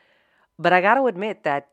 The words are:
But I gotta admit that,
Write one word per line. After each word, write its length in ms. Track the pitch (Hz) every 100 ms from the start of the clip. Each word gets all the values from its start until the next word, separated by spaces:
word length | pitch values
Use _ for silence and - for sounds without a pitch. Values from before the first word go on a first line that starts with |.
| _ _ _ _ _ -
But 120 | 165
I 100 | 180
gotta 220 | 180 254 262
admit 380 | 180 214 190 160
that, 240 | 143 -